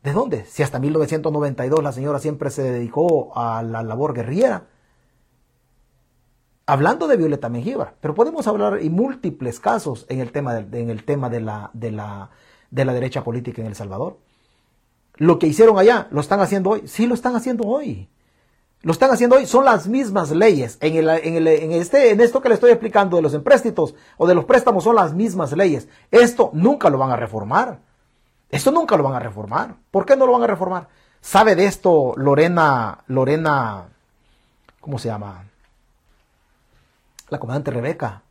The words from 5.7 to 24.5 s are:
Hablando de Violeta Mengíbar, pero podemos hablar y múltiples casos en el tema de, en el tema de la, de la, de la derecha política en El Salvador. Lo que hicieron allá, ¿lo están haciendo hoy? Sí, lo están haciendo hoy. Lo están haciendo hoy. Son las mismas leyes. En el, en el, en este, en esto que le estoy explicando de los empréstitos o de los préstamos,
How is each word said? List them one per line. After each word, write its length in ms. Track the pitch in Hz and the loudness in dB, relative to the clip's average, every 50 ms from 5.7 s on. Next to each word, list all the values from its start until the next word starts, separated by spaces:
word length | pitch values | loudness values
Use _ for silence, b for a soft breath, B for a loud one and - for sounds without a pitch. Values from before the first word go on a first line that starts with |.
| _ _ _ _ _ _ _ _ _ _ _ _ _ _ _ _ _ _ _ | _ _ _ _ _ _ _ _ _ _ _ _ _ _ _ _ _ _ _
Hablando 420 | - 139 135 147 180 254 330 339 311 | -2 0 2 2 0 0 0 0 0
de 80 | 269 | 2
Violeta 320 | 202 160 156 143 135 - 117 | 2 2 -2 -2 -4 -6 -8
Mengíbar, 480 | 117 120 123 202 269 - - - _ _ | -8 -6 -8 -8 -8 -8 -10 -10 _ _
pero 140 | - 147 151 | -8 -6 -2
podemos 320 | 196 233 311 330 311 - | 0 -2 -2 -2 -6 -4
hablar 360 | 220 208 202 202 208 196 208 | -4 -2 -2 -2 -2 -4 -4
y 60 | - 156 | -4 -2
múltiples 720 | 165 185 240 277 254 - - 175 139 - 131 123 117 - | -2 -2 -2 -2 -4 -6 -8 -8 -8 -6 -10 -10 -10 -4
casos 480 | - 208 233 220 - 151 123 107 - - | -4 -2 -2 -2 -4 -8 -10 -10 -10 -10
en 120 | 131 131 | -8 -8
el 100 | 127 117 | -8 -6
tema 240 | - 143 143 127 117 | -6 -6 -6 -4 -6
de, 260 | 113 104 98 107 120 | -8 -8 -10 -10 -8
en 100 | 117 117 | -8 -8
el 140 | 117 107 - | -8 -8 -6
tema 240 | - 147 143 131 120 | -6 -4 -4 -4 -6
de 120 | 113 120 | -6 -6
la, 300 | 110 110 104 107 104 - | -6 -8 -10 -10 -12 -14
de 180 | - 113 117 113 | -14 -12 -10 -10
la, 400 | 110 104 104 104 101 101 95 - b b b b b b b b | -8 -10 -10 -12 -14 -14 -16 -20 b b b b b b b b
de 140 | - 131 135 | -6 -4 -2
la 80 | 127 | -2
derecha 320 | 127 123 127 127 - 135 120 | -2 -4 -4 -6 -6 -8 -8
política 380 | 120 113 123 120 123 113 - | -6 -8 -8 -10 -10 -12 -12
en 40 | 110 | -12
El 80 | 110 104 | -12 -12
Salvador. 440 | - 110 98 95 101 147 175 - _ _ _ _ _ _ _ _ _ _ _ _ _ _ _ _ _ _ _ _ | -12 -12 -12 -8 -8 -8 -10 -10 _ _ _ _ _ _ _ _ _ _ _ _ _ _ _ _ _ _ _ _
Lo 240 | _ 156 170 165 165 | _ 4 4 4 4
que 80 | - 156 | 2 0
hicieron 280 | 143 208 226 226 214 | 4 6 6 6 8
allá, 300 | 190 190 226 240 214 - - | 6 6 4 4 2 -2 -4
¿lo 80 | - 147 | -6 -6
están 180 | 139 - 190 202 | -2 0 0 0
haciendo 320 | 190 - 202 196 185 190 | 0 0 0 -2 0 0
hoy? 160 | 214 208 - | -2 -2 -4
Sí, 220 | - - - 220 240 | -10 -4 -2 0 0
lo 60 | 247 | -2
están 200 | 240 - 254 247 | -2 -4 -4 -4
haciendo 300 | 233 240 262 247 226 233 | -2 -4 -4 -4 -4 -2
hoy. 440 | 196 247 294 294 240 110 92 95 _ _ _ _ _ _ _ _ _ _ _ _ _ _ _ | -2 -2 -4 -4 -6 -10 -12 -14 _ _ _ _ _ _ _ _ _ _ _ _ _ _ _
Lo 100 | - 160 | -4 -4
están 180 | 165 - 262 269 | 0 2 4 4
haciendo 260 | 247 226 240 240 254 | 4 4 4 6 6
hoy. 100 | 269 262 | 6 6
Son 180 | - - 247 269 | 4 2 4 4
las 240 | 262 226 190 147 185 | 4 2 2 0 -2
mismas 420 | 233 269 269 214 190 202 165 143 | -2 -2 -2 -2 -2 -4 -2 -2
leyes. 460 | 160 170 208 226 185 143 123 113 - _ | 0 4 4 4 4 2 -2 -6 -6 _
En 140 | 147 160 160 | -4 0 0
el, 120 | 160 160 160 | 2 2 2
en 280 | 160 165 165 160 165 | 0 0 -2 -2 -2
el, 100 | 165 165 | 0 4
en 260 | 160 160 156 160 156 | 4 4 2 2 -2
este, 380 | 170 170 175 170 - 285 277 233 | -2 -2 -2 2 4 6 6 6
en 100 | 208 202 | 6 6
esto 220 | 240 233 240 262 | 4 4 4 0
que 80 | 269 240 | 2 2
le 60 | 220 | 2
estoy 140 | - - 240 | 6 6 6
explicando 460 | 226 233 226 220 - 214 202 190 175 | 6 6 2 0 2 2 2 4 2
de 60 | 170 | 2
los 100 | 156 147 | 2 2
empréstitos 640 | 139 151 139 240 285 247 - 226 - - 160 135 b b b b b b | -2 -2 4 4 4 4 4 -2 -2 -2 -4 -4 b b b b b b
o 80 | 156 | 2
de 80 | 175 180 | 4 4
los 100 | 175 - | 2 4
préstamos, 400 | - | 4